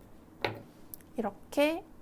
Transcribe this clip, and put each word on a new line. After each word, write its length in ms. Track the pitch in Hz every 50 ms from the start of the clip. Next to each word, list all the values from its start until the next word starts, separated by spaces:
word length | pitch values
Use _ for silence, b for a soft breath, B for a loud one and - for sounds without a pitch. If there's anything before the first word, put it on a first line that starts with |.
| - - - - - - - - - - - - - - - - - - - - - - -
이렇게 680 | - 220 202 196 - - - - - 285 302 320 339 - - - -